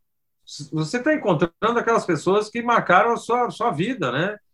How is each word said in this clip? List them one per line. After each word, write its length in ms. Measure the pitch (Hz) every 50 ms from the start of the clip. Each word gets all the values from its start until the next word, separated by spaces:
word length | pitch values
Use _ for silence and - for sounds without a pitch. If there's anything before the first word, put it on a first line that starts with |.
| _ _ _ _ _ _ _ _ _ - - - 147 -
você 320 | - 156 156 151 - 240 247
tá 120 | 302 311
encontrando 640 | - - 208 170 143 175 170 _ - 190 233 240 240
aquelas 260 | - 226 233 208 -
pessoas 460 | - 165 147 - 175 190 214 208 208
que 120 | - 233 233
marcaram 500 | 247 233 202 156 - 180 190 214 233 233
a 20 |
sua, 340 | - - - 233 247 247 208
sua 200 | - - 214 240
vida, 420 | 170 143 185 240 262 208 160 123 120
né? 240 | 139 175 202 208 - _ _